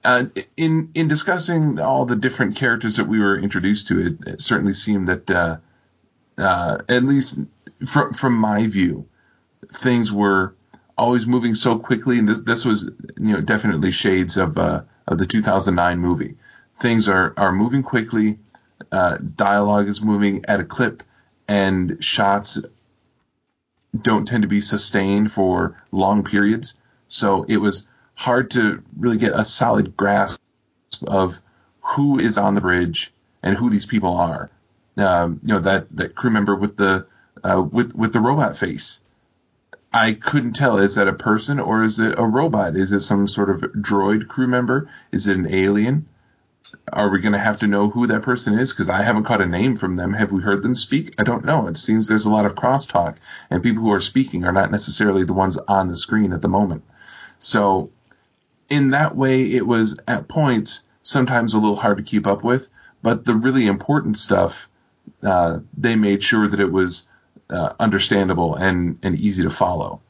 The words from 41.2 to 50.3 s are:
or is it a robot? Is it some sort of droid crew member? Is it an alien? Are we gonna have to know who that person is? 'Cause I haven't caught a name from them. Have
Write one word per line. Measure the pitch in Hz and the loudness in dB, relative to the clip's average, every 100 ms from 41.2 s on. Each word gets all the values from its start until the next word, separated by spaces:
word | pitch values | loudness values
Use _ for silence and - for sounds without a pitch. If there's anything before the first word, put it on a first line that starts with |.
| - 107 - 143 | 0 0 0 -4
or | - 110 | 0 0
is | 110 107 | 0 0
it | 113 - | -2 0
a | 113 | 0
robot? | 113 160 110 92 85 | 2 0 0 0 0
Is | 95 | 0
it | 101 | 0
some | 95 101 101 | 2 2 0
sort | - 98 | 0 0
of | 90 - | 0 -4
droid | 107 104 104 98 107 110 | -6 -2 0 2 0 -2
crew | - 127 | -2 0
member? | 123 123 131 151 - _ | 0 0 -2 -2 -16 _
Is | - 101 | -4 0
it | 92 | 0
an | 85 | 0
alien? | 95 95 101 110 147 - _ _ _ _ _ - - - | 2 2 2 2 0 -4 _ _ _ _ _ -20 -20 -10
Are | - 104 | -2 0
we | 95 | 2
gonna | 107 101 | 0 0
have | 107 104 | 0 0
to | 107 | 0
know | 101 104 | 2 0
who | 117 120 | 0 0
that | 110 | 0
person | 117 123 - 107 | 0 -2 0 0
is? | 131 | 0
'Cause | - 90 | -2 -2
I | 92 | 0
haven't | 107 107 | 2 0
caught | 107 113 | 0 0
a | 90 | 0
name | 87 123 110 | 0 0 0
from | 92 90 | -2 -4
them. | 90 | -4
Have | 104 101 | -2 0